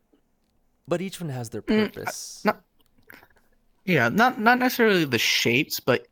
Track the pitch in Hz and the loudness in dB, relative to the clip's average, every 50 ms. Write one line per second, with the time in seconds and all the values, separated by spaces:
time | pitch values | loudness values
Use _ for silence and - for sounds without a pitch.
0 | _ _ _ _ _ _ _ _ _ _ _ _ _ _ _ _ _ - 170 175 | _ _ _ _ _ _ _ _ _ _ _ _ _ _ _ _ _ -6 -6 -4
1 | 185 196 - - 175 160 131 123 120 113 - 107 - - 214 214 214 196 - - | -4 -6 -10 -10 -10 -8 -8 -8 -8 -10 -10 -8 -4 0 0 0 0 0 -4 -8
2 | - - - - - - - - - 202 - - _ _ _ _ _ _ _ _ | -10 -10 -10 -10 -12 -16 -12 -6 -2 -2 -2 -2 _ _ _ _ _ _ _ _
3 | _ - - - - _ _ _ _ _ _ _ _ _ _ _ _ 196 180 143 | _ -20 -20 -20 -20 _ _ _ _ _ _ _ _ _ _ _ _ 0 2 2
4 | 117 120 170 185 233 254 - - 208 226 247 247 254 254 - - 240 220 202 180 | 2 2 2 2 2 2 2 2 2 2 4 4 2 0 0 2 2 2 4 2
5 | 160 139 120 110 - - - - - 127 117 127 156 - - - - - 123 - | 2 2 0 0 0 0 0 0 0 2 2 0 0 -2 -6 -4 0 0 0 0
6 | - - | -2 -6